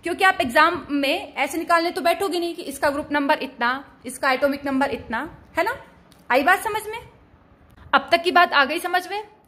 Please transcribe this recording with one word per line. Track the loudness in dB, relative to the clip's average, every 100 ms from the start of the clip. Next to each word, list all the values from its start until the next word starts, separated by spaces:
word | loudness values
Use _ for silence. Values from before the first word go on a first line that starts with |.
क्योंकि | -8 2
आप | 2 2
exam | 2 4 4 2 -4
में | -2 0 -2 -4
ऐसे | -6 -4 -4
निकालने | 0 2 2
तो | -2
बैठोगे | 0 0 0 -2
नहीं | -4 -8
कि |
इसका | -10 -2 -2
group | -2 -2
number | -2 2 0
इतना, | -2 -4 -2 -2 -8 -18 -14
इसका | -4 0
atomic | 2 0 0 -2
number | -2 0
इतना, | -2 -6 -6 -8 -12 -10 -4
है |
ना? | -2 -4 -10 _ _ _ 0
आई | 2
बात | 4 2
समझ | 0 -6 -6
में? | -12 -14 -20 _ _ _ _ _ -20 -2
अब | -2 2
तक | 0
की | 4
बात | 4 4
आ | 4 2
गई | 0
समझ | -2 -4 -4
में? | -8 -10 _